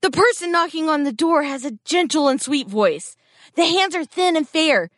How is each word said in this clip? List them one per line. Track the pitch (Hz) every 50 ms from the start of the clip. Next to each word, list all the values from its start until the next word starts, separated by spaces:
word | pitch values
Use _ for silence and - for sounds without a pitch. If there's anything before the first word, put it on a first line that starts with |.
The | - 381
person | 254 - 370 480 480 - 349 349
knocking | 339 339 339 339 - 320 311 320
on | 311 294 285
the | 285
door | 233 214 - 330 330 311 294
has | 285 277 269 240
a | 285 233 214 _
gentle | - - 359 359 277 - 311 294 285
and | 262 285
sweet | - - 277 294 262 196
voice. | 196 214 214 190 156 143 - - - _ _ _ _ _ - - _
The | - 339
hands | 320 330 370 381 392 311
are | 370 320
thin | - - - 370 359 349
and | 320 302 -
fair. | _ 320 320 320 285 208 175 165 _